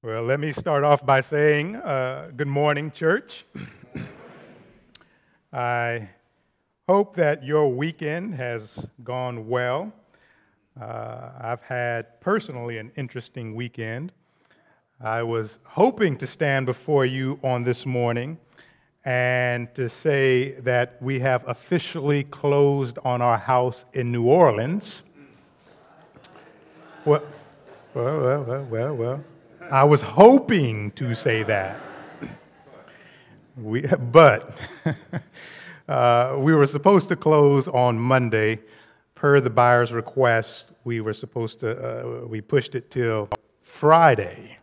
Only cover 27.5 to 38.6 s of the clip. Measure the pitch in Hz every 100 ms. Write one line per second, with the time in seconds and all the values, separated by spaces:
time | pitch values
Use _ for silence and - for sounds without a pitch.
27.5 | _ - - _ 135 120 156 127 143 127
28.5 | 131 135 113 127 139 117 135 143 - _
29.5 | _ - 135 143 147 - 120 214 269 -
30.5 | 220 131 107 104 - 127 113 - 110 107
31.5 | 104 95 98 - - - - 143 - _
32.5 | _ - - - - - - _ - _
33.5 | - 107 113 143 - 120 139 156 110 -
34.5 | - - - - - - - - - -
35.5 | - - - - 139 120 120 123 135 139
36.5 | 160 143 143 196 196 - 175 - 156 143
37.5 | 139 127 127 123 113 117 131 120 110 107
38.5 | 110